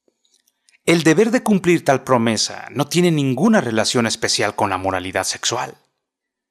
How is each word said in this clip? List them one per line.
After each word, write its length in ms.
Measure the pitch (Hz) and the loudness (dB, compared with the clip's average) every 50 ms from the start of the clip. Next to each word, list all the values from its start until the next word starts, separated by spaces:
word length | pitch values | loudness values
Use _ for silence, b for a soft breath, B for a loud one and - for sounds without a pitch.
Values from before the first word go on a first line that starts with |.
| _ _ _ _ _ _ _ _ _ _ _ _ _ _ _ _ _ | _ _ _ _ _ _ _ _ _ _ _ _ _ _ _ _ _
El 200 | - 165 170 151 | 0 0 2 4
deber 260 | 160 160 156 220 233 | 4 4 4 4 2
de 140 | 220 254 - | 2 0 0
cumplir 420 | - 214 185 - 175 175 156 - | 2 0 0 2 2 0 2 2
tal 180 | - 139 127 - | 2 0 0 2
promesa 680 | - 131 120 113 117 110 104 - - 98 98 - - | 2 2 2 2 2 0 -2 -4 -6 -6 -10 -12 -8
no 160 | - 117 147 - | -6 -6 -4 -2
tiene 240 | - 170 180 175 | 0 2 2 2
ninguna 500 | 165 151 139 135 131 120 165 233 220 208 | 2 2 0 0 0 0 2 2 2 2
relación 460 | 117 120 113 110 104 - - 127 117 110 | 2 0 0 -2 0 0 0 0 0 0
especial 480 | 107 - - 104 - - 110 104 101 | -2 -2 -4 -2 -2 0 -2 -2 -2
con 160 | - 113 101 | -2 -2 -2
la 60 | 95 92 | -2 -4
moralidad 480 | 95 95 92 92 90 95 90 95 92 | -4 -4 -4 -4 -4 -4 -4 -4 -4
sexual. 520 | - - - - - 117 123 139 135 - _ _ _ _ _ _ _ _ _ _ _ _ _ _ _ | -4 -6 -6 -6 -6 -4 -6 -6 -8 -12 _ _ _ _ _ _ _ _ _ _ _ _ _ _ _